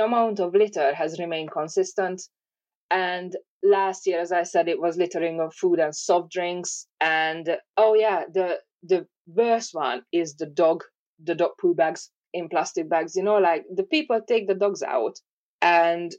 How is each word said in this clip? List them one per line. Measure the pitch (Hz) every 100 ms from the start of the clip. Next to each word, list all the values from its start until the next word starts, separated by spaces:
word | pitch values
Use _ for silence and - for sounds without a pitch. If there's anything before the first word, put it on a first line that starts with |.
| 220
amount | 240 226 208
of | 175 190
litter | 214 185 139
has | 151 160 165
remained | 170 160 156
consistent. | - 156 190 185 - 185 185 - _ _ _ _ _ -
And | 185 180 180 180 - - _
last | 196 196 190 185 196
year, | 170
as | 170
I | 175
said, | 170 175 165
it | 165
was | 170 165
littering | 180 170 165 165
of | 160 -
food | 185 170
and | 156 151
soft | - 180 165
drinks. | 180 180 180 175 - - -
And, | 160 160 160 165 165 165 - -
oh | 220 214
yeah, | 214 185 -
the, | 175 180 165 - _
the | 170 180 160 _ _
worst | 170 233 226 233
one | 165 131 127 -
is | 170 165 147
the | 151
dog, | 143 165 170 - _ _ _
the | 160 165
dog | 170 -
poo | 180
bags | 165 160 143 - _ _
in | 175 165
plastic | 170 160 - 160
bags. | 165 160 185
You |
know, | 202 208
like, | 180 160 -
the | 185
people | 190 311 302 226 226
take | 233 196
the |
dogs | 196 202 190
out | - - 113 - _ _ _ -
and | 170 170 170 170 170